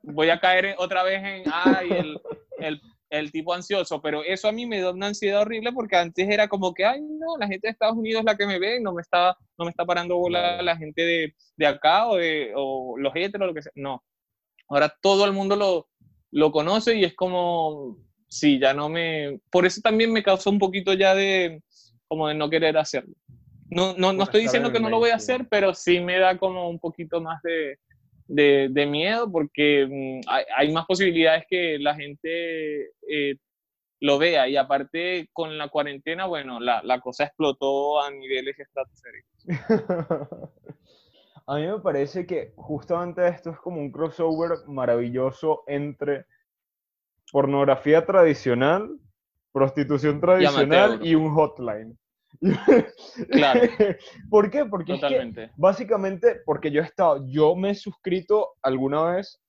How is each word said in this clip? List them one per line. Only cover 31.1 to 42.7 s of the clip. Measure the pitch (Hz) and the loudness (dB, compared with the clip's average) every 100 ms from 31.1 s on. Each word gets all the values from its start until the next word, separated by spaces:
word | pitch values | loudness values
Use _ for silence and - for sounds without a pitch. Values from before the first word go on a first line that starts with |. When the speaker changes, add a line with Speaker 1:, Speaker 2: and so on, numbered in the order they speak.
| 165 165 160 - | 2 2 2 -2
Speaker 1:
que | 185 170 151 | -4 -2 -2
la | 143 | -4
gente, | 151 143 147 160 165 170 160 156 147 101 _ - | -4 -10 -12 -8 -6 -6 -8 -8 -8 -12 _ -6
eh, | 151 143 139 _ _ _ _ _ _ | -4 -2 -6 _ _ _ _ _ _
lo | 143 139 | 0 2
vea. | 170 156 131 | 4 2 2
Y | 139 | 0
aparte, | 135 139 131 165 175 180 156 | 0 -2 -2 -6 -4 -6 -8
con | - 160 156 | -8 -8 -8
la | 147 | -6
cuarentena, | 151 147 139 156 165 190 | -4 -4 -6 -8 -6 -6
bueno, | 165 135 120 | -6 -8 -6
la, | 123 113 | -2 -2
la | 87 127 | 0 -4
cosa | 127 - | -4 -6
explotó | 143 - 151 135 139 139 143 147 | -6 0 -2 0 -2 -2 0 0
a | 143 | -2
niveles | 139 135 131 135 139 | -8 -6 -6 -6 -14
estratosféricos. | 139 139 131 _ 120 117 _ _ | -14 -10 -10 _ -20 -20 _ _
Speaker 2:
<laughs> | - 151 - 220 220 175 156 156 143 - - _ - - _ _ _ _ _ _ - | -10 -10 0 -2 0 -6 -4 -6 -6 -16 -20 _ -20 -20 _ _ _ _ _ _ -8
A | 147 | -6
mí | 160 | -6
me | 214 | -4
parece | 190 143 139 185 175 | -2 -2 -2 -6 -6
que | 165 - - | -8 -8 -16
justamente | - | -10